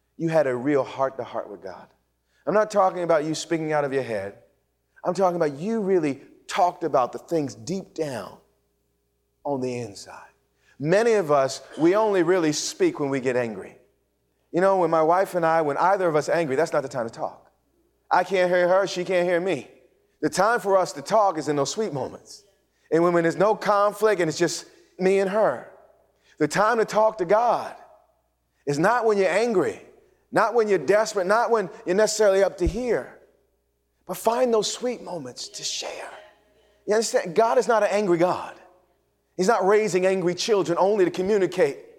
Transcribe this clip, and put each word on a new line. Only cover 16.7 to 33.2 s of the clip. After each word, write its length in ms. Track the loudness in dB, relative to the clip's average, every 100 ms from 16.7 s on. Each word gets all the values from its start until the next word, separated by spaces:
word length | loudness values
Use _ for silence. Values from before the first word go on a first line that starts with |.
not 100 | -2
the 60 | -4
time 180 | -6 -8
to 60 |
talk. 400 | -6 -10 -10 _ _ _ _ _ _ -2
I 140 | 0
can't 260 | 0 0 2
hear 160 | 2 2
her, 200 | 2 0
she 180 | -4
can't 240 | -2 0 0
hear 120 | 0
me. 280 | -2 -4 -8 -20 _ _ _ -6
The 80 | -4
time 280 | 0 0 0
for 200 | 2 0
us 160 | 0
to 80 | -6
talk 340 | -2 2 2 0
is 120 | -4
in 80 | -2
those 140 | -2
sweet 220 | -4 -6
moments. 520 | -6 -8 -12 -20 -20 _ _ _ _ -2
And 120 | 2
when, 100 | 4
when 120 | 2
there's 120 | 2 2
no 180 | 2
conflict 680 | 2 0 2 2 2 0 2
and 60 | 0
it's 100 | 0
just 260 | -2 -2 -12 _ _ -2
me 200 | 0 2
and 100 | 0
her. 420 | 0 0 -2 -8 -20 _ _ _ _ _ -4
The 100 | 0
time 300 | 2 2 2
to 80 | 0
talk 320 | 2 2 0
to 80 | 2
God 480 | 2 2 0 -4 -14 -20 -20 _ _ _ _ _ _ -4
is 120 | 0
not 260 | 2 2
when 140 | 2 2
you're 100 | 2
angry, 540 | 2 2 2 0 -4 -14 -20 _ _ _
not 240 | 0 2
when 140 | 2 2
you're 100 | 2
desperate, 480 | 2 2 2 -2 0
not 240 | 2 2
when 200 | 0 -2 -6 -2
you're 100 | 2
necessarily 460 | 2 4 4 4
up 160 | 2 0
to 80 | -4
here. 520 | -2 -2 -2 -4 -16